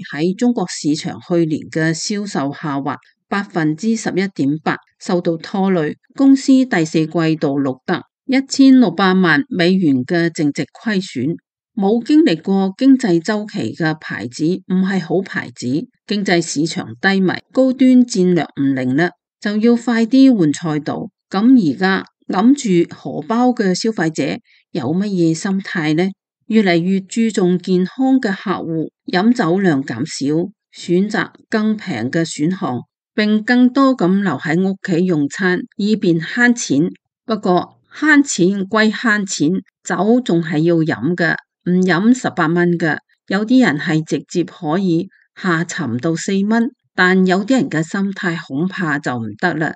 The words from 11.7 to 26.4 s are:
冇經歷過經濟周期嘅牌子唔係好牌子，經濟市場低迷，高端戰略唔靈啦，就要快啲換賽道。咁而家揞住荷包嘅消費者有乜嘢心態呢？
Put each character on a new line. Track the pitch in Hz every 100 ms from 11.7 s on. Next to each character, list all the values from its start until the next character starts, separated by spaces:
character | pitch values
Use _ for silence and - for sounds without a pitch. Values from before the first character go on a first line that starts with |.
| -
冇 | 196 233
經 | 233 302
歷 | 302 160
過 | - 196 190 -
經 | 269 262
濟 | 202 170
周 | 165 214 214
期 | 196 110
嘅 | - 156 156
牌 | - 107 117
子 | - 156
唔 | 190 - 185 190
係 | 190
好 | 160 220
牌 | 190 - - 120
子， | 123 147 - _ -
經 | 208
濟 | 202 170
市 | 165 - 160
場 | - - 120
低 | 190 190
迷， | 185 - -
高 | 254 262
端 | 254 262 254 240
戰 | 190 180
略 | 175
唔 | - - 139 131
靈 | 127 139
啦， | 175 - _ _
就 | 208 214
要 | 233 233
快 | 247 226 220
啲 | 262 269 220
換 | 151
賽 | - 170 151
道。 | 147 160 - _ _
咁 | 190 233 254 165
而 | 151
家 | 190 190 - _ -
揞 | 185 233
住 | 285 214 175 170 -
荷 | 147 151
包 | - 233 247
嘅 | 240 196
消 | 180 226
費 | 220 160
者 | 160 135 87 - _ _
有 | 175 139
乜 | 175 208
嘢 | 185 165
心 | 160 202 190
態 | - 170 156 156
呢？ | 190 - _ _